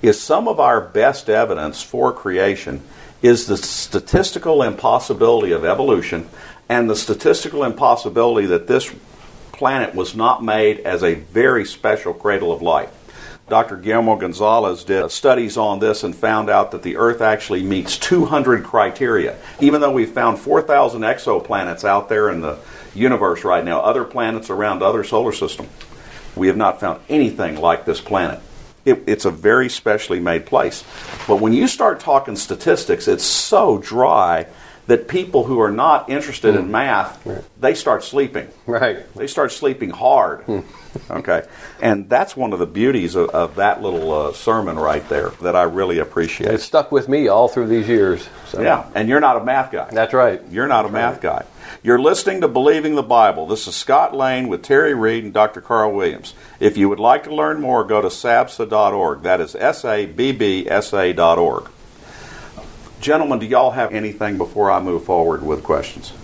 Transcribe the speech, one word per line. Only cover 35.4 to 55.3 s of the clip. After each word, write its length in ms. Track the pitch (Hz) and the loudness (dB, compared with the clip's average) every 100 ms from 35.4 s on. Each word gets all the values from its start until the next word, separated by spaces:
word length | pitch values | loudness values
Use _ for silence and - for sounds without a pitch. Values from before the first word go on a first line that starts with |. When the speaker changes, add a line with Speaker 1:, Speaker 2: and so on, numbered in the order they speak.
| 120 | 0
Speaker 1:
who 140 | 127 | 2
are 120 | 107 | 2
not 380 | 104 147 143 - | 2 2 2 0
interested 460 | 139 147 139 113 98 | -6 -6 -2 2 2
in 80 | 90 | 0
Speaker 2:
Hmm. 60 | |
Speaker 1:
math, 540 | 107 135 104 - - - | -2 0 0 -2 -8 -12
Speaker 2:
Right. 180 | - - _ | -12 -12 _
Speaker 1:
they 140 | - | -2
start 300 | - - 110 - | 0 0 -2 -2
sleeping. 420 | 135 139 - - - - | -2 -2 -4 -12 -16 -6
Speaker 2:
Right. 340 | 117 117 95 - - | -2 -2 -4 -10 -10
Speaker 1:
They 120 | 110 | -8
start 240 | - 131 | -2 -4
sleeping 380 | - 143 131 123 | -2 -4 -2 -6
hard. 500 | - 123 139 90 73 | 0 2 4 2 -2
Speaker 2:
Hmm. 180 | - 104 - - - - - | -6 -6 -8 -18 -14 -14 -10
Speaker 1:
Okay. 320 | 82 - 82 - - - - | -10 -2 -2 -2 -18 -20 -4
And 280 | - 104 95 | -2 -2 0
that's 260 | 123 185 - | 0 0 -4
one 160 | 120 | -4
of 60 | 95 | -2
the 60 | 85 | -4
beauties 480 | 85 120 131 87 92 | 0 0 0 -2 0
of, 140 | 82 | 0
of 240 | 80 85 87 | 0 -2 0
that 260 | 101 - | 0 0
little, 280 | 101 87 80 | -2 -4 -2
uh, 180 | 76 76 | -2 -2
sermon 460 | 73 - 113 98 78 | -4 0 0 0 -2
right 280 | 78 76 - | -2 -2 -2
there 220 | 73 - - | -4 -4 -6
that 140 | 90 90 | -2 2
I 80 | |
really 360 | 87 87 95 85 | 2 0 -2 0
appreciate. 520 | 78 - 82 - 107 | -2 -2 -4 -2 -2
Speaker 2:
It 80 | 110 | -2
stuck 300 | - 156 151 | 0 0 2
with 160 | 143 110 | 0 0
me 180 | 143 127 | 0 4
all 220 | 101 120 | 4 4
through 180 | 127 117 | 2 0
these 200 | 117 107 | 0 2
years. 400 | 117 95 87 - - - | 2 2 0 -6 -20 -14
So. 120 | 92 | -4
Speaker 1:
Yeah. 220 | 113 160 - - | 0 0 -2 -4
And 140 | 110 | 0
you're 100 | 139 | 2
not 160 | 147 120 | 4 2
a 80 | |
math 280 | 117 135 131 | 0 -2 -2
guy. 160 | 95 - | -6 -6
Speaker 2:
That's 220 | 110 113 | -2 0
right. 280 | 131 120 120 - | 4 4 2 -8
Speaker 1:
You're 180 | 90 135 | -6 0
not 160 | 123 104 | 2 0
a 20 | |
Speaker 2:
That's 60 | |
Speaker 1:
math 300 | 107 117 131 | -2 -2 -2
Speaker 2:
right. 160 | 87 73 | -4 -4
Speaker 1:
guy. 60 | - - - - | -8 -18 -20 -8
You're 160 | 113 120 | 2 4
listening 400 | 143 185 196 190 | 6 2 -2 0
to 60 | 165 | 0
Believing 480 | 123 139 160 151 151 | 2 4 4 2 -2
the 80 | |
Bible. 420 | 123 120 110 80 80 | 2 4 4 2 -4
This 220 | 107 - | -6 -6
is 80 | - | -10
Scott 400 | - 139 170 139 | 2 2 2 0
Lane 320 | 131 127 127 | -2 -2 -4
with 160 | 92 | -6
Terry 300 | - 139 160 127 | 2 2 4 2
Reed 280 | 110 113 | 0 0
and 80 | 107 | -2